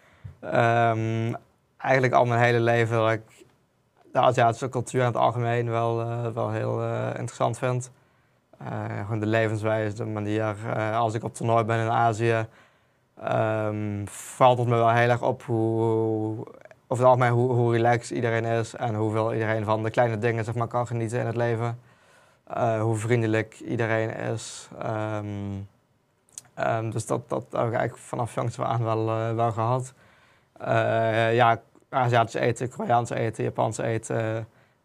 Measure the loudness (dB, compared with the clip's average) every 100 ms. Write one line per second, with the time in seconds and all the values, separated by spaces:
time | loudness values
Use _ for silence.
0 | _ _ -20 -14 -2 2 4 4 4 2
1 | 0 -2 -2 -4 _ _ _ -6 0 2
2 | 4 4 4 4 4 4 4 2 2 2
3 | 2 0 -4 -20 -20 _ _ _ _ _
4 | _ 2 4 6 4 2 -4 -6 -4 0
5 | 0 2 2 2 0 0 0 0 0 -2
6 | -4 -4 -6 -4 -4 -2 -4 -4 -4 -4
7 | -4 -6 -8 -4 -2 -2 -2 -2 -6 -14
8 | _ _ _ _ _ -16 -10 -8 -6 -8
9 | -6 -4 0 2 2 0 -2 -2 -2 -6
10 | -6 -6 -4 -2 -2 -4 -6 -4 -2 0
11 | -2 -2 -6 -4 2 2 2 0 0 2
12 | 2 2 0 0 -2 -10 _ _ _ _
13 | _ -10 -2 0 0 0 -2 -4 -4 -4
14 | -8 -12 -8 4 6 6 4 4 6 6
15 | 4 2 0 -4 -2 0 0 2 2 2
16 | 0 -2 -4 -6 -10 -16 -20 -16 -6 4
17 | 6 6 4 4 2 2 2 4 4 2
18 | -2 -4 0 0 0 -2 -2 -6 -4 -2
19 | 0 0 -2 -2 -2 0 0 0 0 2
20 | 2 2 0 -2 -2 -4 -2 -2 -4 -4
21 | -4 -4 -4 -2 -2 -2 -4 -6 -14 _
22 | _ _ _ _ -10 -2 0 0 0 0
23 | 0 2 2 0 -2 -8 -6 -2 0 0
24 | 0 -4 -6 -6 -8 -16 -16 -10 -6 -4
25 | -4 -6 -6 -6 -6 -8 -10 _ _ _
26 | _ _ _ -20 -16 -6 -2 -2 -4 -6
27 | -4 -4 -4 -8 -4 -4 -2 0 -2 -6
28 | -10 -6 -6 -4 -4 -4 -2 -2 -2 -2
29 | -2 -2 -2 0 -2 0 0 -2 -4 -14
30 | _ _ _ _ _ -10 -2 0 2 2
31 | 2 2 4 6 6 4 -2 _ _ -2
32 | 2 4 2 2 0 0 -4 -4 0 0
33 | 0 -2 -4 -2 -4 -2 -2 -2 -4 -4
34 | -4 -4 -2 -4 -8 _ _ _